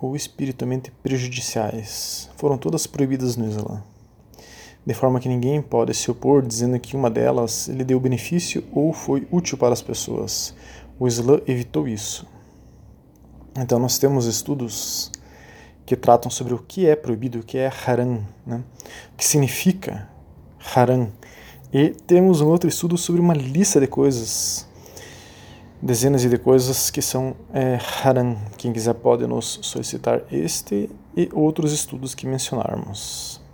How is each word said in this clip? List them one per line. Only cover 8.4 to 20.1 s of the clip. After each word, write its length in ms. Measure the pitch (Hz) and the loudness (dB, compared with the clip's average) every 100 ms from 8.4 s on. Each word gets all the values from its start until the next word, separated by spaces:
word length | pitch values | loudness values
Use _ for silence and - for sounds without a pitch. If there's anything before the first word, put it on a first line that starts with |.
| 170 - - | -2 -6 -4
ou 200 | - 156 | 0 0
foi 340 | 156 - 139 - | -2 -2 -4 -2
útil 260 | 175 175 127 | -2 -2 0
para 140 | 123 | 2
as 100 | 117 | 2
pessoas. 720 | - 113 - 117 104 - - - - - - - | -2 -8 -6 -6 -6 -6 -8 -12 -20 -20 -18 -2
O 100 | 127 | 0
Islã 320 | 117 120 147 - | 2 4 4 2
evitou 420 | 127 120 156 143 | -4 -2 -4 -4
isso." 380 | 107 - - - - - - - - - - _ - - - - 131 | -4 -8 -10 -14 -20 -20 -20 -20 -20 -20 -20 _ -20 -20 -20 -14 -8
Então 220 | 123 120 | -2 0
nós 200 | 123 - | 0 2
temos 280 | 135 139 120 | 2 2 0
estudos 840 | 110 - 143 117 98 - - - - - - - - - - | -2 -4 -6 -6 -8 -8 -8 -8 -12 -20 -20 -20 -20 -20 -16
que 120 | - 127 | -4 2
tratam 340 | - 120 123 | 6 6 4
sobre 220 | - 123 | -6 -4
o 60 | 120 | -6
que 280 | - - 175 | -6 0 4
é 80 | |
proibido, 460 | 151 127 113 123 117 | 4 0 -4 -4 -8
o 20 | |
que 160 | 107 131 | -6 -4
é 120 | 131 - - | -4 -2 -2
haram, 380 | 120 123 117 101 - - | 0 0 -2 -6 -12 -10
né? 160 | 117 123 - - - - | -10 -10 -18 -20 -20 -20
O 40 | - | -6
que 80 | |
significa 840 | - 147 131 - 185 180 - - - | 0 2 2 2 0 0 -2 -10 -12